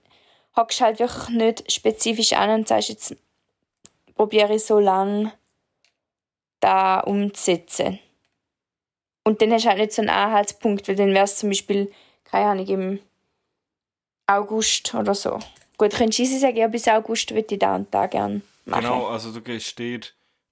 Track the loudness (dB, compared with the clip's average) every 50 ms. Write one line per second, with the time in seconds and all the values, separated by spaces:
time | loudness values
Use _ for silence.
0 | _ _ _ _ _ _ _ _ _ _ _ 0 0 0 0 2 2 2 2 0
1 | -2 -4 -4 -8 -8 -4 -2 0 2 0 0 -2 -6 -6 -6 -2 -2 -2 -2 0
2 | -2 -2 0 0 0 2 2 2 2 2 2 0 0 0 0 0 0 -2 -6 -6
3 | -6 -8 -8 -10 _ _ _ _ _ _ _ _ _ _ _ _ _ -20 -20 _
4 | _ _ _ -2 0 2 4 4 4 4 4 0 2 4 4 4 6 4 4 2
5 | 0 0 0 -2 -4 -4 -6 _ _ _ _ _ _ _ _ _ _ _ _ _
6 | _ _ _ _ _ _ _ _ _ _ _ _ 0 2 4 4 2 2 2 0
7 | 0 0 -2 -2 -2 -2 -2 -2 0 0 0 0 -2 -4 -4 -2 -2 -4 -4 -8
8 | -14 _ _ _ _ _ _ _ _ _ _ _ _ _ _ _ _ _ _ _
9 | _ _ _ _ _ 0 2 4 4 4 4 2 4 2 2 2 2 0 0 -2
10 | 0 0 0 0 0 2 2 2 2 0 -4 -2 -2 -2 -2 0 -2 -4 0 2
11 | 2 4 4 4 2 2 0 -2 -2 -2 -2 -2 -2 -2 -2 -2 -2 -4 -8 _
12 | _ _ _ _ _ _ -2 0 2 2 0 -2 -2 -4 -4 -4 -2 -4 -6 -8
13 | -10 _ _ _ _ _ _ _ _ _ _ _ _ _ _ _ _ _ _ _
14 | _ _ _ _ _ 0 0 0 0 -2 -2 -2 0 0 -2 -2 -4 -6 -6 -4
15 | -2 -2 -2 -2 -2 -4 -4 -6 -10 -14 -20 -20 -20 _ _ 0 0 0 2 2
16 | 0 0 2 0 0 0 0 2 0 0 2 2 0 0 0 0 2 2 2 2
17 | 0 -2 -4 -4 -4 -2 -4 -4 -2 -2 -2 -2 0 0 0 -2 -4 -2 -2 -2
18 | -2 0 -2 -2 -2 -2 -4 -6 -8 _ _ _ _ -6 -4 -2 0 0 -2 -2
19 | -2 -4 -6 -6 -8 -10 -12 -12 -10 -10 -8 -8 -8 -10 -10 -8 -8 -8 -8 -8
20 | -10 -14 -20 _ _ _ _ _ _ _